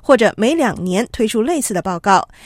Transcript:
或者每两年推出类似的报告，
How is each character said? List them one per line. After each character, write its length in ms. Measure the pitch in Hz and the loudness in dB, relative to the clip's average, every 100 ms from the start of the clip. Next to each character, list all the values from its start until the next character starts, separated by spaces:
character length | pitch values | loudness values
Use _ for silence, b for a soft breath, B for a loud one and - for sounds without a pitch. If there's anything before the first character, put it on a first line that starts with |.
或 160 | - 247 | 2 4
者 160 | 214 - | 4 2
每 160 | 226 | 0
两 300 | 330 247 - | 2 0 -2
年 240 | 180 185 240 | -4 -2 -4
推 160 | - 220 | -2 -2
出 140 | 226 | 0
类 200 | 247 302 | -2 -2
似 100 | - | -4
的 120 | 180 | -4
报 160 | 190 175 | -4 -4
告， 280 | 208 185 - B | 2 2 0 B